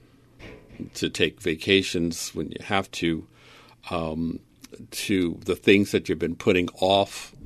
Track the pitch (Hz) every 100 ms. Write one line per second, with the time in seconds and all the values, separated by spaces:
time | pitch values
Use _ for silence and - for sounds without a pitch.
0 | _ _ _ - - - - - 82 -
1 | 82 - 82 - - 80 - 98 95 92
2 | 85 82 - - 82 - - 101 95 -
3 | 87 82 - _ - - - - - 87
4 | 80 78 82 - - _ - - - -
5 | - 98 90 - - 87 - 101 101 101
6 | - 80 82 85 - 92 87 - 92 98
7 | 101 - - -